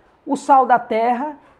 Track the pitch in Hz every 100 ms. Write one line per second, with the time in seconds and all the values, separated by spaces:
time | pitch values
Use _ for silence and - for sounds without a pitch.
0 | _ _ - - - 277 247 240 240 220
1 | 233 240 302 294 _ _